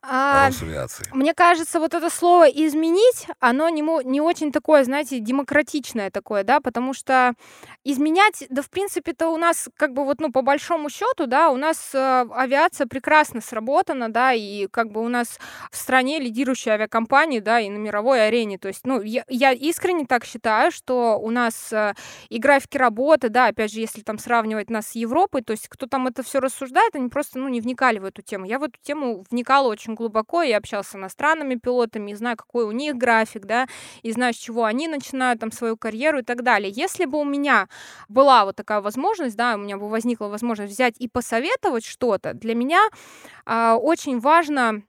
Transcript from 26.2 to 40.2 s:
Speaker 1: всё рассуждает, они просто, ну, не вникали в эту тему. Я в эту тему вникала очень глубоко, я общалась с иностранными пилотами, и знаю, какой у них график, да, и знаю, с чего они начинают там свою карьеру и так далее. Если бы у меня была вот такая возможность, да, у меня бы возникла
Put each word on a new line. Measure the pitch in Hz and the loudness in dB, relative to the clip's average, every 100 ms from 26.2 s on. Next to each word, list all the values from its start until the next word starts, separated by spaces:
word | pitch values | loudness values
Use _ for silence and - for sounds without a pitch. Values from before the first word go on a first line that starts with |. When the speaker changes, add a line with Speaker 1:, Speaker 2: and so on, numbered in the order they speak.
Speaker 1:
всё | 247 277 | -6 -4
рассуждает, | 262 - 262 269 440 311 | -4 -6 -4 2 2 0
они | 247 | -4
просто, | 277 294 254 | -4 -6 -6
ну, | 269 | -6
не | 247 | -6
вникали | 226 254 262 220 | -6 0 0 0
в | 190 | -6
эту | - | -12
тему. | 190 202 190 | -10 -10 -6
Я | 247 | -4
в | |
эту | 294 - | -6 -8
тему | - 294 269 208 196 | -8 -6 -4 -6 -6
вникала | 240 240 269 269 | -6 2 2 2
очень | 208 - 220 | -2 -8 -8
глубоко, | 226 214 220 339 | -4 -4 -2 0
я | 320 214 | 2 0
общалась | - 208 196 | -2 -8 -8
с | 196 | -12
иностранными | 190 - 294 320 285 247 | -14 -2 0 0 -2 -4
пилотами, | 247 247 226 226 202 | -2 0 0 -4 -10
и | 208 | -6
знаю, | 240 226 | -6 -6
какой | - 240 220 | -6 -4 -2
у | |
них | 220 302 262 | -2 -4 -2
график, | 247 226 220 220 196 | 2 2 2 -6 -4
да, | 226 262 - - - | -2 -2 -8 -20 -12
и | 226 | -8
знаю, | 220 247 | -2 -2
с | 233 | -2
чего | - 226 226 | -8 -2 -2
они | 226 330 | 0 -4
начинают | 302 - 262 254 233 | -6 -8 -2 0 0
там | 220 | -4
свою | - 233 226 | -6 -6 -4
карьеру | 226 220 285 294 | -6 -2 0 0
и | |
так | 233 240 | -2 -2
далее. | 254 214 202 202 | 2 2 0 -4
Если | 349 - 330 | -6 -2 -2
бы | 294 | -2
у | 285 | -2
меня | 285 285 240 185 - - - - | -2 2 2 2 -8 -20 -20 -4
была | 214 277 254 196 | 4 6 8 6
вот | - | -2
такая | 214 214 | -4 -2
возможность, | 202 214 330 427 277 208 | -2 -2 -2 -2 -4 -2
да, | 240 214 | -2 -2
у | |
меня | 202 196 | -6 -10
бы | 208 | -4
возникла | 220 226 233 | -4 -2 -4